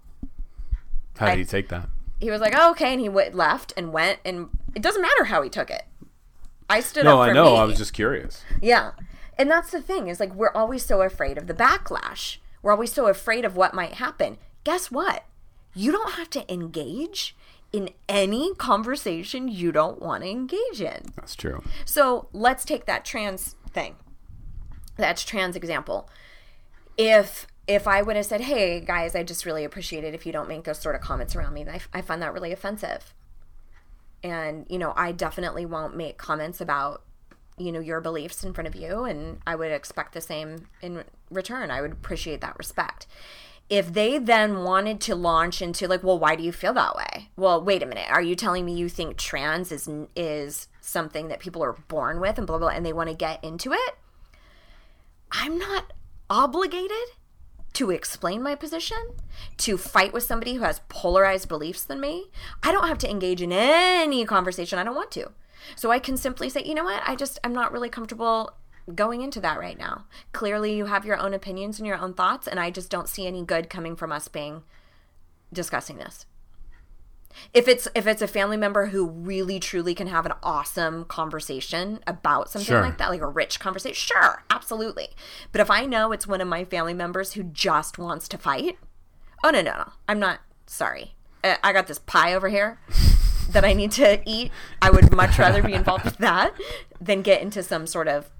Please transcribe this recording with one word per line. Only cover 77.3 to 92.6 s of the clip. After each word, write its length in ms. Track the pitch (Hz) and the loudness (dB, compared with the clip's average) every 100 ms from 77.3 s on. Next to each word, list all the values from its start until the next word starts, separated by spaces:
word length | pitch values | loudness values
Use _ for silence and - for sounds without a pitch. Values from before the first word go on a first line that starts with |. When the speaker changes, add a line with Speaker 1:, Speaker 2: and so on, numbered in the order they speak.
| - - | -20 2
Speaker 2:
If 160 | 240 247 | 4 6
it's, 200 | 247 - 233 | 4 2 0
if 100 | 208 | 2
it's 160 | 214 | 2
a 60 | 202 | 0
family 300 | 208 202 214 | 0 0 0
member 300 | 208 202 202 | 0 2 0
who 200 | 196 175 | 0 -2
really, 520 | 165 170 190 180 190 | -4 -6 -4 -4 -4
truly 360 | - 185 170 175 | -4 -4 -2 -4
can 100 | 190 | -2
have 220 | 170 165 | -2 -2
an 60 | - | -4
awesome 600 | - 151 143 - 165 165 165 | -2 -2 -4 -2 -2 -4 -8
conversation 920 | - 156 156 - 135 - 165 190 214 - | -6 -6 -6 -8 -8 -6 -6 -6 -6 -8
about 460 | 180 156 - - | -2 2 2 0
something 160 | 208 208 | -6 2
Speaker 1:
Sure. 140 | 120 | 2
Speaker 2:
like 180 | 87 76 | 2 0
that, 100 | - | -2
like 120 | 180 | -2
a 60 | 147 | -4
rich 320 | 143 139 - | -2 -2 -4
conversation, 360 | 196 190 - - | -6 -6 -8 -6
sure, 480 | - - - - - | 0 4 4 2 -2
absolutely. 560 | 226 - 220 220 - 76 - - - - | -4 -2 -6 -6 -8 -10 -14 -18 -18 -4
But 80 | - | 2
if 120 | 202 | 4
I 160 | 208 269 | 4 2
know 240 | 233 220 | 2 2
it's 160 | 220 202 | 0 -2
one 140 | 185 | -2
of 60 | 180 | -2
my 160 | 170 | -4
family 300 | 185 175 165 | -4 -4 -2
members 400 | 175 175 180 190 | -4 -4 -4 -4
who 80 | 214 | -6
just 560 | 180 147 202 156 156 - | -8 -2 2 2 0 -6
wants 300 | 175 160 - | -8 -6 -8
to 100 | 175 | -6
fight, 400 | - 135 339 - - - - - - - | -4 -2 -4 -6 -12 -20 -20 -20 -20 0
oh, 60 | 311 | 4
no, 120 | 269 | 4
no, 80 | 156 - | 2 -2
no. 160 | - - - | -8 -8 -4
I'm 120 | 214 | 0
not, 220 | 196 165 - _ - | 0 -2 -8 _ -16
sorry. 480 | - 120 67 - - - - | -6 -4 -4 -12 -18 -20 -2
Uh, 120 | 190 175 | 0 2
I 100 | 196 | 4
got 140 | 196 185 | 4 2
this 100 | 143 | -4
pie 380 | - 175 170 185 | 0 4 4 4
over 140 | 190 | 2
here 280 | 202 | 2